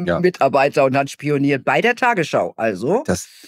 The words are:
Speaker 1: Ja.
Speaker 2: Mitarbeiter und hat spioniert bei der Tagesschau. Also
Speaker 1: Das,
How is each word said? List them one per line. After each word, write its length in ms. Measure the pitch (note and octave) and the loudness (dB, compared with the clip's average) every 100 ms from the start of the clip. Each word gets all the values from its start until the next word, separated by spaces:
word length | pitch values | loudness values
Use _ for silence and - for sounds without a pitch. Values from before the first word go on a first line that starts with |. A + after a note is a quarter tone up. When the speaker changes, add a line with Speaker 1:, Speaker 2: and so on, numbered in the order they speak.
| F3+ | 0
Speaker 1:
Ja. 120 | E3+ | 2
Speaker 2:
Mitarbeiter 680 | F3+ - C3+ C#3 C#3+ D3+ C3+ | 0 2 2 2 2 2 2
und 120 | C3+ | 2
hat 140 | C#3 | -2
spioniert 520 | - C#3+ D3 C#3+ C#3 C3+ | -6 -4 0 0 0 0
bei 160 | C#3 | 0
der 140 | G#3+ A#3+ | 2 0
Tagesschau. 600 | A#3+ A3 D#3 B2+ F2+ - | 0 0 0 0 -2 -2
Also 460 | A2+ F#2 A#2+ G#3+ D#4 | -4 -2 -2 -2 -2
Speaker 1:
Das, 220 | F2+ - - | -4 -6 -18